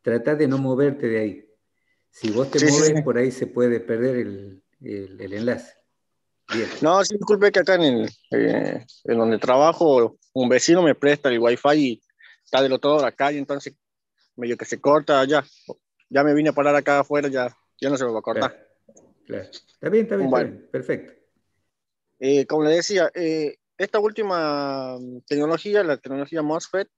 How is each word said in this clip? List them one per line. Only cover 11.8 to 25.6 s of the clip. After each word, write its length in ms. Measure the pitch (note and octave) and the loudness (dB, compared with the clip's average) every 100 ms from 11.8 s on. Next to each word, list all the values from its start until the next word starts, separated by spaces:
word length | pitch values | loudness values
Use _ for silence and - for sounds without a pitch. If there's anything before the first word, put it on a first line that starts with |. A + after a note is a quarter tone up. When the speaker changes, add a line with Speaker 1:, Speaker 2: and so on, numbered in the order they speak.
| C#3 A2 _ _ - _ | 2 -4 _ _ -20 _
Speaker 2:
está 200 | _ B2+ | _ 0
del 100 | C3+ | 2
otro 180 | C3 C#3+ | 0 2
lado 120 | D3+ | 2
de 40 | C3 | 0
la 80 | |
calle, 240 | - C#3 D3 | 0 -2 -2
entonces 380 | C#3 C#3 - _ _ _ _ _ _ | -6 -8 -10 _ _ _ _ _ _
medio 220 | - A#2+ A#2 | -12 -8 -6
que 80 | |
se 160 | - - | -6 -4
corta, 440 | C#3 D3 D3 C#3+ | 2 2 4 2
ya, 200 | C3+ D3 C3 _ - - _ _ _ | 4 0 -2 _ -20 -20 _ _ _
ya 160 | C3+ | 0
me 100 | D3 | 2
vine 140 | D3 D#3 | 2 0
a 40 | |
parar 220 | C#3+ C#3+ | 0 2
acá 240 | C#3+ C#3 C#3+ | 2 2 0
afuera, 300 | C3+ D3 C#3+ | 0 -2 -2
ya, 280 | C3+ B2 _ _ _ | -4 -6 _ _ _
ya 100 | C3+ | -4
no 60 | C#3 | -2
se 80 | |
me 60 | B2+ | -2
va 80 | A2 | -4
a 40 | |
cortar. 300 | A2 A2+ B2 | -4 -4 -4
Speaker 1:
Claro, 600 | - _ _ _ _ _ _ | -6 _ _ _ _ _ _
claro. 200 | _ G#2+ | _ -14
Está 440 | F#2 - _ _ D#3 | -14 -20 _ _ -2
bien, 160 | G#3+ | 0
está 120 | G#3+ G3+ | 0 -2
bien, 100 | C3+ | 0
está 40 | |
Speaker 2:
Bueno. 200 | C3 A#2 | 0 -2
Speaker 1:
bien, 180 | - - | -8 -10
perfecto. 440 | C3 - C#3+ - _ _ _ _ _ _ _ _ _ _ _ | -10 -6 -6 -8 _ _ _ _ _ _ _ _ _ _ _
Speaker 2:
Eh, 280 | C3 C#3+ C3 | 0 0 2
como 180 | D#3 | 0
le 60 | D3+ | 2
decía, 400 | E3 E3+ G3+ D#3+ | 0 0 0 0
eh, 420 | E3+ E3 D#3+ D3+ - _ _ | -2 -4 -2 -4 -8 _ _
esta 220 | G3 A3 | -4 0
última, 1000 | G#3 G#3+ G#3 F3+ D#3 D3 C#3+ C3+ C3 B2+ | -2 -2 -4 -2 -2 -4 -4 -6 -8 -10
mm, 220 | B2+ B2 _ | -14 -18 _
tecnología, 560 | C#3+ D3 E3 | -2 -2 -2